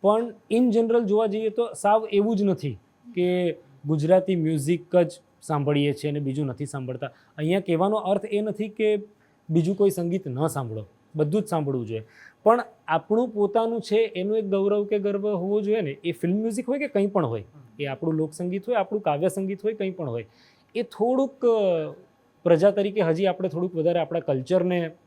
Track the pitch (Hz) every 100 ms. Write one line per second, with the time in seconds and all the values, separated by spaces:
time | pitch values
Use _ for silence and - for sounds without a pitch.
0 | 196 214 233 - _ 220 247 220 226 233
1 | 220 208 220 202 220 214 233 - 202 220
2 | 220 202 208 220 202 180 147 90 _ _
3 | 240 233 180 180 175 - - - 143 156
4 | 151 185 185 185 156 160 139 170 - 180
5 | 170 - _ _ - 151 139 147 143 139
6 | 147 147 143 135 143 123 143 139 127 123
7 | 139 - _ - 156 190 190 165 190 214
8 | 185 202 208 208 214 208 214 214 214 208
9 | 208 _ _ _ _ 160 165 196 202 190
10 | 170 180 165 127 156 147 123 110 101 _
11 | _ 151 151 190 - 170 143 131 113 113
12 | 110 - - _ - 240 - - - 160
13 | - 220 247 214 202 214 226 233 - 208
14 | 226 180 190 220 202 196 196 208 202 208
15 | 202 202 208 202 185 208 202 220 165 139
16 | 170 165 175 196 220 214 240 269 285 208
17 | 202 196 143 113 98 - 135 - 143 131
18 | 165 160 156 156 180 190 196 240 190 214
19 | 202 147 180 190 190 196 208 220 190 180
20 | 151 117 110 _ _ _ _ 220 240 -
21 | 226 254 269 - 240 226 196 170 151 160
22 | - _ _ _ - 165 196 202 202 208
23 | 170 160 190 180 185 147 180 175 160 175
24 | 156 170 165 147 135 180 180 175 165 -